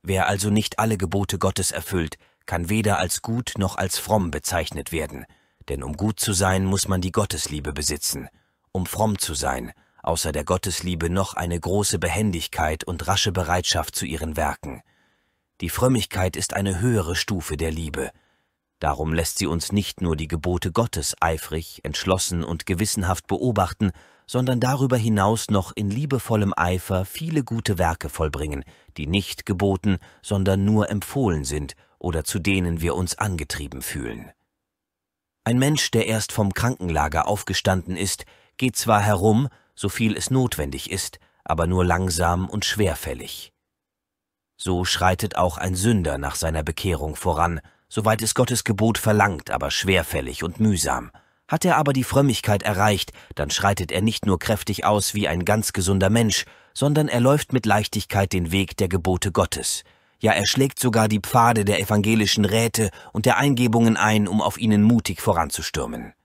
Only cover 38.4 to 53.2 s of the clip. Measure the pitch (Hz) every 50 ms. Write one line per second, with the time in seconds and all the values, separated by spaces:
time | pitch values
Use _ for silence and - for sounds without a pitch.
38.4 | _ _ _ - 131 127 - - - 117 110 104 101 107 104 90 95 110 107 113
39.4 | 143 131 - _ _ _ _ - - - - - 120 107 101 - - - 131 131
40.4 | 127 120 - - 73 71 67 65 - - - 98 - - - - _ _ _ _
41.4 | _ - 80 80 85 85 92 92 90 90 85 87 95 92 80 80 87 85 87 87
42.4 | 92 - - 107 - - - - 104 90 76 - - - 65 60 - - - -
43.4 | - - _ _ _ _ _ _ _ _ _ _ _ _ _ _ _ _ _ _
44.4 | _ _ _ _ - 92 90 90 90 87 - - 90 92 92 - - 95 - -
45.4 | 90 90 - - - 95 92 90 95 120 117 98 85 78 71 67 71 69 - -
46.4 | - 80 78 78 76 82 80 - - 95 85 73 69 78 73 - - 92 80 76
47.4 | 82 85 85 78 _ - _ _ _ _ - 110 104 110 110 107 113 107 - -
48.4 | 127 - 127 113 - - 107 98 110 113 107 - - 110 107 104 98 104 90 76
49.4 | - - 52 - - 71 - - - 95 95 87 82 - - 76 65 62 65 -
50.4 | 78 85 - - 110 107 101 82 73 73 65 62 - - _ - _ _ _ _
51.4 | _ - - 160 - 180 165 151 151 143 135 135 120 - - 135 139 139 113 -
52.4 | - - 104 98 - 104 101 92 104 107 104 92 - - - -